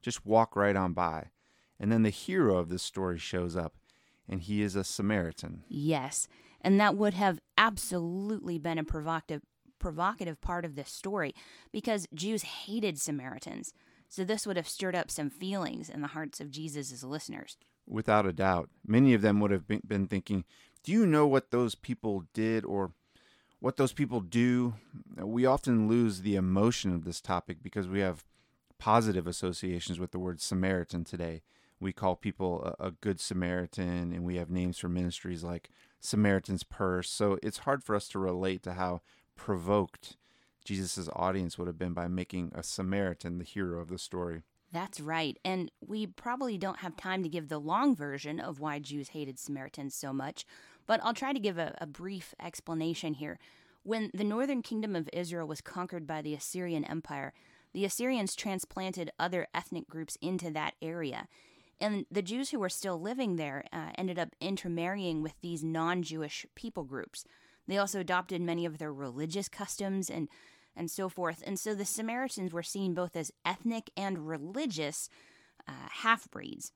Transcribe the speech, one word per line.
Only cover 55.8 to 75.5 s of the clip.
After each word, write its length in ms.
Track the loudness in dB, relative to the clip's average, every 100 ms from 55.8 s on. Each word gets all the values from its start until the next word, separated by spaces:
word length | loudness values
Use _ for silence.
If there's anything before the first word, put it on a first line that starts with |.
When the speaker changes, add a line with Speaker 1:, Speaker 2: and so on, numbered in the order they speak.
| -8 -8 -6
Speaker 2:
by 140 | -6
the 140 | -4
Assyrian 500 | -6 -6 -4 -2 -2
Empire, 480 | -2 -4 -6 -8 -8 -10 _ _ _
the 140 | -2 -2
Assyrians 500 | 0 0 0 -2 -4
transplanted 760 | -4 -4 -6 -6 -6 -4 -8 -2
other 280 | -2 0 -2
ethnic 340 | -6 -6 -8 -8
groups 300 | -10 -10 -6
into 300 | -4 -2 -2
that 240 | -2 -4 -4
area. 460 | -8 -4 -4 -6 -12 _ -20 _ _ _
And 240 | -2 -2 -2
the 100 | -4
Jews 300 | -2 -2 -2
who 80 | -2
were 100 | -2
still 320 | -2 -4 -4
living 360 | -4 -2 0 0
there, 280 | -2 -6 -8
uh, 200 | -10 -8 -4
ended 220 | -4 -2
up 180 | -4 _
intermarrying 840 | -4 -4 -2 -2 -2 -2 -2 -2
with 180 | -2 -6
these 240 | -8 -4
non-Jewish 800 | -2 -2 0 0 -2 -4 -6 -8 -12
people 300 | -12 -10 -8
groups. 400 | -8 -8 -8 -12 -18 _ _ _ -2
They 120 | 2
also 220 | 2 0
adopted 420 | 0 0 0 -2
many 240 | 0 0 -2
of 100 | -4
their 160 | -8
religious 560 | -6 -8 -4 -4 -2 -4
customs 640 | -8 -8 -4 -2 -2 -2
and, 180 | -4 -6 -8 -20 -20 _
and 160 | -10 -8
so 180 | -4 -4
forth. 340 | -2 -4 -4
And 140 | -6 -4
so 160 | -4
the 100 | -4
Samaritans 680 | -2 -2 -2 -2 -4 -4 -4
were 100 | -4
seen 320 | -6 -2 0
both 200 | 0 -2
as 180 | -4 -6 -6
ethnic 460 | -4 -2 -2 -4 -6 -6
and 300 | -4 -4 -4
religious, 840 | -6 -6 -4 -4 -2 -4 -4 -10 -12 -20 -20 _